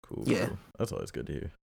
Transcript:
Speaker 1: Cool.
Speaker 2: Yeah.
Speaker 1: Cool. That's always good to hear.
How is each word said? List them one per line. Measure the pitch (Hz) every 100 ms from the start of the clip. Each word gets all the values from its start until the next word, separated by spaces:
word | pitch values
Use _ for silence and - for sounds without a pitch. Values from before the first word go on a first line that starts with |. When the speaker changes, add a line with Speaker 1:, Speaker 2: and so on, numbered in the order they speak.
Speaker 1:
Cool. | - - 107
Speaker 2:
Yeah. | - -
Speaker 1:
Cool. | 98 - -
That's | -
always | - -
good | - -
to |
hear. | 71 - -